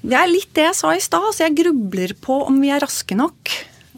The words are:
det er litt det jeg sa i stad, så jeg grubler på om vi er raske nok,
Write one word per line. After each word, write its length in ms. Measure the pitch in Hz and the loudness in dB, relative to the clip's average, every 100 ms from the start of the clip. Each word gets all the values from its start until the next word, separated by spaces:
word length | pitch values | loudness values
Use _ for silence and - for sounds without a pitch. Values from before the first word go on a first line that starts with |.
det 160 | 226 254 | 0 2
er 100 | 349 | 2
litt 260 | 349 - - | 2 0 0
det 80 | 311 | 2
jeg 100 | 370 | 2
sa 160 | 311 | 0
i 80 | 339 | 0
stad, 280 | - 330 415 415 | 0 -2 -2 0
så 100 | 330 | 0
jeg 100 | 302 | 2
grubler 600 | 339 277 202 190 185 202 | 2 0 -2 -4 -6 -6
på 280 | - 269 269 | -4 -2 2
om 120 | 269 | 2
vi 120 | 277 | 2
er 60 | 285 | 0
raske 340 | 277 - - 196 | -2 -6 -4 -2
nok, 360 | 320 - - - - - - | -2 -4 -10 -10 -10 -20 -20